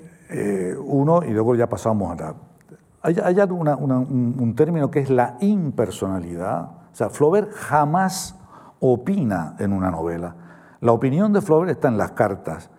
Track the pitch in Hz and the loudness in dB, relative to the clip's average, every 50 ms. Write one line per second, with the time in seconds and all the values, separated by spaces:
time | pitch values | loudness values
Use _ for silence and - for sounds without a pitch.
0 | - - - - - - 175 - - 202 202 190 180 - - - - 135 143 139 | -18 -20 -20 -20 -18 -10 -6 -4 -4 -2 -2 -2 -2 -4 -6 -6 -6 -2 0 2
1 | 139 151 165 175 165 135 110 107 110 117 123 117 117 117 113 104 - 113 110 107 | 4 4 4 4 2 2 0 0 2 4 4 4 2 2 0 -2 0 0 0 0
2 | 95 85 85 80 80 78 78 - - - _ _ _ _ - - _ _ _ _ | 0 -4 -4 -6 -8 -10 -10 -12 -16 -20 _ _ _ _ -20 -20 _ _ _ _
3 | - 165 170 - - 180 180 196 202 185 185 175 165 151 147 131 147 135 131 127 | -2 -2 0 0 2 2 4 2 2 2 0 -2 0 0 0 0 0 0 0 0
4 | 127 143 139 127 123 117 120 135 123 117 113 123 156 156 175 160 143 131 - 147 | 0 0 0 0 0 0 0 0 -2 0 2 2 2 2 2 0 0 0 0 0
5 | 139 135 131 123 120 113 - - 202 202 214 196 170 143 - - 117 92 95 - | 0 2 2 2 2 0 0 -2 0 0 2 2 0 -2 0 -2 -2 -2 -2 -4
6 | 107 95 95 95 87 87 87 85 90 98 127 85 82 - - - - - - - | -4 -4 -4 -4 -6 -6 -8 -6 -4 -4 -4 -4 -6 -8 -14 -20 -20 -16 -6 -4
7 | 117 101 - - 147 151 175 208 208 208 - - - - 143 151 147 147 156 180 | -4 -4 0 2 2 4 4 2 0 -2 -6 -12 -6 0 2 2 2 2 2 0
8 | 190 190 180 - - - - - - - - - - - - - - 131 123 123 | 0 0 -2 -4 -10 -10 -14 -18 -20 -20 -20 -20 -20 -20 -10 -2 2 2 2 2
9 | 123 - 196 202 151 110 98 87 82 78 - - 101 98 98 92 92 92 85 80 | 0 -2 -2 0 0 0 -2 -2 -4 -8 -8 -4 -2 -2 0 0 0 -2 -2 -2
10 | 80 85 85 85 85 87 - - - - - - - - - - - 120 117 110 | -4 -4 -4 -6 -8 -10 -12 -14 -20 -20 -20 -20 -20 -20 -12 -2 2 2 2 4
11 | 123 135 131 165 208 214 208 175 - - 156 156 175 185 139 - - 139 117 101 | 2 0 2 2 2 2 2 2 2 2 2 2 2 0 -2 0 2 0 2 2
12 | 92 - - - 117 101 98 92 - - 78 - - - - | -2 -2 0 0 0 0 0 -4 -8 -10 -10 -10 -14 -20 -20